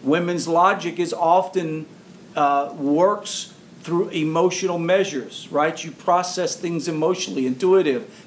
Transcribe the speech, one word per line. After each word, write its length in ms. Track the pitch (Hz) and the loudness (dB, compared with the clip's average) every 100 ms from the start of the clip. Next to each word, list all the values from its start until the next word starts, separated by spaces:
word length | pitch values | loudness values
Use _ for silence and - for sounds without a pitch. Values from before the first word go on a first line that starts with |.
Women's 460 | 131 165 175 175 147 | 0 0 0 -2 0
logic 500 | 165 190 196 170 180 | 4 4 2 -2 -4
is 140 | 170 | -4
often, 720 | - 165 185 180 185 160 156 156 - - - - | 0 4 4 2 -2 -4 -6 -10 -18 -20 -20 -8
uh, 380 | 160 143 139 143 160 | 0 2 2 -2 -4
works 800 | 143 151 190 208 - - - - - - | 0 4 4 2 -6 -10 -12 -18 -20 -16
through 260 | 160 170 - | -4 -2 -2
emotional 680 | 180 156 165 180 180 185 170 | -2 0 2 2 0 -2 -2
measures, 680 | 165 190 196 139 113 - - | 2 2 2 -4 -8 -12 -4
right? 320 | 143 160 160 | 0 0 -2
You 60 | 165 | -10
process 640 | - - 175 180 185 170 - | -6 2 2 2 -4 -4 -4
things 320 | 170 170 170 | -4 -4 -4
emotionally, 580 | 156 160 185 - 139 127 | 0 0 0 -4 -2 -2
intuitive, 640 | 127 185 190 151 123 - - | 0 4 4 4 0 -6 -16